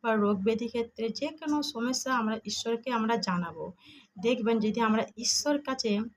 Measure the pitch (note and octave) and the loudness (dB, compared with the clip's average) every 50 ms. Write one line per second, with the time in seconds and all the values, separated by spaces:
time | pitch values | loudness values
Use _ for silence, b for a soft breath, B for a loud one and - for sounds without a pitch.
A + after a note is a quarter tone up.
0 | - A#3 A3 G#3+ G#3 G3+ G#3 F#3+ F#3+ A3+ A3+ A3+ A#3+ A3+ - A#3+ A#3 A#3 _ - | 0 2 2 4 4 4 2 2 2 2 2 2 -2 -2 -2 -2 -4 -4 _ -6
1 | A3+ A3+ A3 - C4+ D#4 D#4+ D#4 D#4+ D4+ D4 D4 C#4+ - - A#3 A#3 B3 C4 B3+ | -4 -4 -2 -2 -4 -4 -4 -6 -4 -2 0 0 0 -2 -4 -4 -2 -2 -2 -2
2 | - C4+ C4 B3 A3 G#3+ A3 A3 - - G#3 - - A#3 A3+ A3+ A3+ - B3 A#3 | -2 0 0 0 0 0 -2 -4 -4 -6 -8 -6 -2 -2 -2 -2 -2 -2 0 0
3 | A3 A3 A#3 A3 F3+ - F3+ F3 F3 E3+ D#3+ D#3+ D#3 F3 F#3 B B B B B | 2 2 2 0 2 0 0 0 -2 -4 -6 -8 -10 -10 -10 B B B B B
4 | B B B G3 F3+ A3+ B3+ B3 A3 A3 A#3 A3+ G#3 G#3+ G#3+ A#3 A3+ A3 A3 A3 | B B B -2 0 0 2 2 2 2 2 2 2 0 2 2 2 4 4 2
5 | - - - - A#3+ - - - - D4 D4 C#4+ D4 - C4 B3+ - A3+ G3+ G3+ | 2 -2 -6 -6 -2 0 0 0 2 2 2 2 0 -4 -4 -2 0 0 0 0
6 | A3 A#3+ - | 0 -4 -8